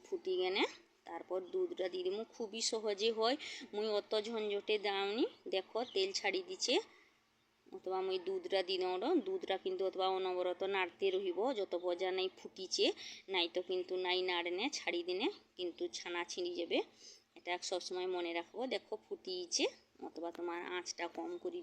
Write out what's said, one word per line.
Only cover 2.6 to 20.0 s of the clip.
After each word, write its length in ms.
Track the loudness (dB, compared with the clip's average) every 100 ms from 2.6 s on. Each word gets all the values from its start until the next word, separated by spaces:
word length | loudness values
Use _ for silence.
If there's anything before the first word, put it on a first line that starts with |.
| -2
সহজে 400 | 0 0 2 2 4
হয়, 180 | 2 2 -2 -10 -6
মুই 120 | -2 2 2
অত 140 | 2 0 0
ঝঞ্ঝটে 480 | -2 0 0 2 2 2
দাওনি। 380 | 0 2 2 0 -2 -2
দেখো 240 | -2 0 -2 0
তেল 140 | 2 2 2
ছাড়ি 220 | 0 0 -2
দিছে, 260 | -2 2 2 2 -8 -20 _ _ _ _ _ -16 -10
অথবা 220 | -2 0 0
মুই 120 | 0 0
দুধটা 340 | -4 2 2 2
দি 80 | 2
দৌড়। 240 | 2 2 4 4 4
দুধটা 300 | 0 0 0
কিন্তু 180 | 0 0 0
অথবা 180 | 2 2 2
অনবরত 460 | 2 2 0 0 0
নাড়তে 320 | 2 0 2 2
রহিব, 280 | 4 2 2 2 2
যত 140 | 0 0
বজা 260 | 0 0 2 2
নাই 100 | 0 -4
ফুটিছে, 480 | -12 -10 -2 4 4 2 -6 -12 -2
নাই 120 | 2 2
তো 60 | 0 0
কিন্তু 260 | 0 0 0 2
নাই 140 | 2 2
নাড়নে 340 | 0 0 0 -2 -2
ছাড়ি 220 | -2 -2 0
দিনে 180 | 0 0 -2 -10 -6
কিন্তু 260 | -6 -4 -4 -4
ছানা 240 | -4 -4 -4
ছিঁড়ি 220 | -4 -4 -2
যাবে, 180 | 0 0 0 -8 -20 -20 _ -12
এটা 140 | -4 -4 -2
সবসময় 380 | -4 -2 -2 -2 -2
মনে 140 | -2 -2
রাখবো। 220 | -4 -4 -2
দেখো 200 | -2 -4 -10
ফুটিয়েছে, 600 | -8 -8 -6 -6 -2 0 0 -2 _ -14